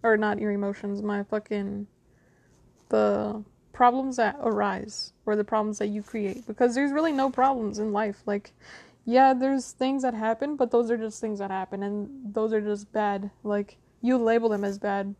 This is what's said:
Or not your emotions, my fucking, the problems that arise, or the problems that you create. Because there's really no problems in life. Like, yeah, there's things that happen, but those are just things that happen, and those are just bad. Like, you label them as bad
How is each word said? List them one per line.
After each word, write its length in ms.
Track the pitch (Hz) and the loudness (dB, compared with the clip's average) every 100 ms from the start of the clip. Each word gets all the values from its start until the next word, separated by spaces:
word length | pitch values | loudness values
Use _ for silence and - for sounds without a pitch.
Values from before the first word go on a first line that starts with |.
Or 120 | 233 214 | 4 2
not 240 | 214 208 | 2 0
your 120 | 208 | -2
emotions, 500 | 202 196 202 202 202 | -2 -2 -4 -6 -6
my 220 | 208 202 | -4 -4
fucking, 640 | 202 214 - 208 196 202 208 _ _ _ _ _ _ _ _ _ _ | -4 -6 -4 -6 -4 -8 -10 _ _ _ _ _ _ _ _ _ _
the 560 | 220 208 202 214 214 214 _ _ | 2 4 2 -2 -6 -12 _ _
problems 420 | - 247 254 269 254 | 4 4 4 -4 0
that 200 | 214 190 | -2 0
arise, 720 | 226 208 202 190 214 - - _ - | -2 0 0 -2 -8 -10 -12 _ -4
or 100 | 214 | -2
the 80 | |
problems 360 | 208 220 214 208 | 0 -2 -2 -4
that 80 | 214 | -4
you 140 | 208 | -4
create. 440 | 208 226 202 196 240 | -8 -6 -4 -6 -10
Because 280 | 214 247 240 | 2 2 4
there's 160 | 285 | 0
really 200 | 277 320 | 2 0
no 180 | 277 269 | 2 0
problems 500 | 254 269 269 214 208 | 2 2 2 -4 -4
in 120 | 214 | -2
life. 300 | 202 220 202 - | 0 -2 -4 -4
Like, 280 | 202 - _ - - - _ - | -4 -6 _ -20 -20 -20 _ 2
yeah, 280 | 240 269 | 6 8
there's 380 | 254 269 269 247 | 6 2 0 -2
things 320 | - 262 269 | -4 -2 0
that 100 | 254 | -2
happen, 420 | 226 220 226 285 294 | -2 -2 -2 -2 0
but 160 | 240 | 2
those 200 | 233 233 | 2 2
are 60 | 233 | 0
just 220 | 220 214 | -2 -6
things 200 | 220 202 | -6 -6
that 100 | 196 | -4
happen, 340 | 190 185 196 | -6 -6 -6
and 500 | 202 208 202 277 240 | -4 -4 -6 -10 -6
those 200 | 208 220 | -2 0
are 80 | 220 | 0
just 300 | 208 208 208 | 0 -4 -4
bad. 400 | 214 208 202 202 _ | -2 0 -2 -6 _
Like, 340 | 208 202 202 - _ _ | -2 -2 -2 -10 _ _
you 160 | 233 254 | 2 4
label 320 | 226 233 226 | 4 4 4
them 140 | 208 | 0
as 140 | 202 202 | -2 -4
bad 380 | 208 202 196 202 | -2 -2 -4 -8